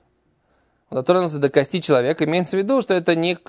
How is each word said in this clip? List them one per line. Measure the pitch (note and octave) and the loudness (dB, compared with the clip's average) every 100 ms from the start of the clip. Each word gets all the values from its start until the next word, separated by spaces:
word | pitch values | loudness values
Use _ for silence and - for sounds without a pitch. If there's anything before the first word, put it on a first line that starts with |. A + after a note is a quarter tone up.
| _ _ _ _ _ _ _ _ _ | _ _ _ _ _ _ _ _ _
Он | C3 | -6
дотронулся | B2+ F3+ F3 D3 | 0 0 0 0
до | C#3 | 2
кости | D3 C#3 F#3 | 2 0 -4
человека, | D#3 C3+ B2 E3 | 0 2 2 -2
имеется | D3+ E3+ F3 F#3+ | 0 0 0 -4
в | |
виду, | G3 C4+ | 0 -2
что | - | 0
это | F#3 E3+ E3 | 0 2 0
не, | E3+ F3 | 0 -4